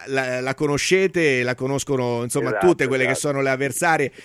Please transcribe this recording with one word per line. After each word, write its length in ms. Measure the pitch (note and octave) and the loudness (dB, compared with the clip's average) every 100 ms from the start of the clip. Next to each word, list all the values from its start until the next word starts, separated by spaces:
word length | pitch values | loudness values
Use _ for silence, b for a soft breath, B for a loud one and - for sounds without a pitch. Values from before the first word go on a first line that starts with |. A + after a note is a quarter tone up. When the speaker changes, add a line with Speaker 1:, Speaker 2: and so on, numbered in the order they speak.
| E2+ | -2
Speaker 1:
la, 360 | C3+ B2+ B2+ | -2 -2 -2
la 120 | C3+ | -4
conoscete, 880 | C3+ D3+ C#3+ - F#3 F#3+ F#3 D#3 B2+ | -2 -2 0 2 2 2 2 2 2
la 140 | B2 B2+ | 0 -2
conoscono 640 | C3 C#3 - C3 B2 A#2 | -2 -4 -2 -2 0 -2
insomma 280 | A#2+ C3 A#2+ | -2 -2 -2
Speaker 2:
Esatto, 180 | G3 F3+ | 2 2
Speaker 1:
tutte 200 | E3 C3+ | 4 0
quelle 180 | C3+ C3 | 0 0
Speaker 2:
esatto. 100 | C3+ | 0
Speaker 1:
che 120 | D3+ | -2
sono 140 | C#3 | 0
le 80 | C3+ | 0
avversarie. 600 | C3 C#3 - E3+ D#3 C3 B | 0 -2 0 0 2 0 B